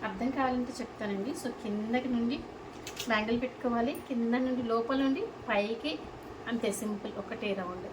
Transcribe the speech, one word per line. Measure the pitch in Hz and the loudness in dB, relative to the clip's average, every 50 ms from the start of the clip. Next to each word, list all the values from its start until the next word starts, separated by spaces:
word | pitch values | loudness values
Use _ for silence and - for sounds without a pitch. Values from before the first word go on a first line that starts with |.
| - | -4
అర్థం | 214 190 - 240 262 269 | -4 -2 0 0 0 2
కావాలంటే | 285 262 254 254 247 240 247 - - | 4 2 4 4 2 0 -2 -4 -6
చెప్తానండి. | 233 - - - 220 202 202 196 196 254 339 - | -6 -8 -6 -6 -2 -2 0 0 -2 -2 -4 -4
So, | - 240 233 - | -4 -6 -6 -4
కిందకి | - 208 208 208 214 220 233 247 254 254 247 | -4 -2 -2 -2 0 2 2 2 2 2 2
నుండి | 233 233 233 277 - - - - - - - - - - - - - - 240 | 2 2 2 0 -2 -4 -8 -12 -12 -12 -12 -12 -10 -10 -10 -8 -6 0 2
బ్యాంగిల్ | 226 214 214 220 233 240 254 | 2 2 4 4 2 2 2
పెట్టుకోవాలి, | 254 - - - 247 233 233 233 262 339 - - | -2 -4 -2 0 2 2 4 2 2 0 -4 -4
కింద | - 262 233 233 226 240 254 254 | -2 0 2 4 4 4 4 4
నుండి | 254 254 247 240 226 | 2 2 0 2 2
లోపల | 226 233 233 - 262 269 269 | 2 2 4 4 4 4 4
నుండి | 269 269 339 440 427 - - - - | 4 4 2 0 -4 -6 -8 -2 2
పైకి, | 214 202 208 220 226 226 - 302 311 - - - - - - - - - - 233 | 4 4 4 2 0 -2 -2 -4 -4 -4 -8 -10 -12 -12 -12 -12 -12 -10 -4 -2
అంతే | 240 226 - 208 196 - | -2 0 2 0 0 0
సింపుల్, | 220 214 208 202 - 208 - 196 | -2 -2 -2 -2 -4 -6 -6 -6
ఒకటే | 196 - 226 - 226 208 196 196 | -6 -6 -6 -2 0 0 0 0
రౌండ్. | 180 180 180 180 180 202 | -2 -4 -6 -6 -6 -8